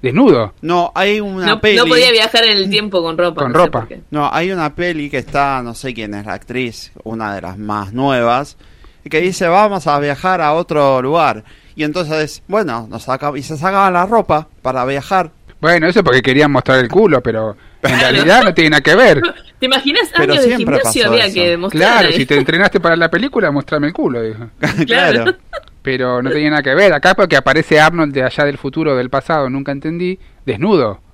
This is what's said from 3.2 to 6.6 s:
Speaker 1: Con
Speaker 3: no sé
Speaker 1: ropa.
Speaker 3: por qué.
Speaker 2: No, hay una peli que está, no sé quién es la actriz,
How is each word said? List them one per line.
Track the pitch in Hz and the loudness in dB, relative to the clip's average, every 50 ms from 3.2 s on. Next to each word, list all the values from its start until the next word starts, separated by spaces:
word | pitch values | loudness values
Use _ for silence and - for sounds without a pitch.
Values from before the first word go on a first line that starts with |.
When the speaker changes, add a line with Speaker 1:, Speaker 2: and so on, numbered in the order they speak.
| 175 175 160 156 147 | -2 -2 0 -2 -4
Speaker 1:
Con | 127 120 | -2 2
Speaker 3:
no | 165 | 2
sé | 180 | 2
Speaker 1:
ropa. | 165 - 123 | 2 0 -4
Speaker 3:
por | 113 - | -6 -6
qué. | - - - _ | -14 -20 -16 _
Speaker 2:
No, | - 151 147 143 - | -4 -4 -2 -2 -2
hay | 156 170 185 | -2 -2 -2
una | 196 180 160 151 143 | -4 -4 -4 -6 -4
peli | - 175 175 170 156 147 143 | -4 -6 -4 -4 -6 -8 -6
que | 139 135 | -6 -8
está, | 113 - - 139 143 139 139 131 123 | -8 -4 -2 -2 0 0 -2 -4 -6
no | 120 117 | -8 -12
sé | 113 - 135 120 | -10 -10 -10 -8
quién | 117 110 104 104 | -8 -10 -10 -10
es | 101 104 | -10 -10
la | 107 95 | -10 -10
actriz, | 101 - - 120 127 | -10 -10 -8 -6 -6